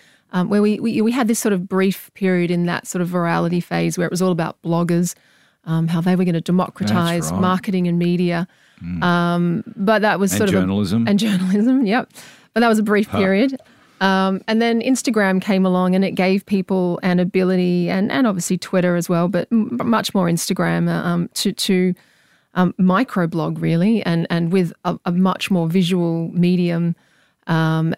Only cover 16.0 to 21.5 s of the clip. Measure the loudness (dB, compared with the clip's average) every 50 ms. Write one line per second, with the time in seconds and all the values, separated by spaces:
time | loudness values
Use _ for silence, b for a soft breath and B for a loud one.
16 | 2 0 0 0 0 2 2 0 0 0 -2 -2 0 0 -2 0 0 0 -2 -2
17 | 0 0 2 2 2 0 0 0 0 2 2 2 2 2 2 0 0 0 0 0
18 | -2 -2 0 0 0 0 0 -2 -2 -4 -4 -4 -4 -2 -2 0 2 2 0 0
19 | 0 0 0 0 0 0 0 -2 -2 0 0 0 0 -2 -4 -4 -2 0 0 0
20 | 0 -2 -2 0 0 0 0 -2 -2 -4 -2 -2 -2 0 0 0 0 0 -2 -2
21 | -2 -2 -2 -2 -4 -4 -6 -4 -4 -4